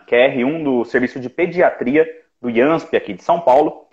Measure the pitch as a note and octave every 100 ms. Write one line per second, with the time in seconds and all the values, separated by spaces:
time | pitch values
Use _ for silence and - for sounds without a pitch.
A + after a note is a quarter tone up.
0 | - A#2+ C3+ C3+ B2 E3 C#3+ B2 A2+ B2
1 | B2+ C#3 B2 - F3+ F3 D#3 - B2 D3+
2 | D#3+ - _ _ A#2+ A2+ C#3 E3 - G#2+
3 | - F#2 - E3+ - C3 D#3 - _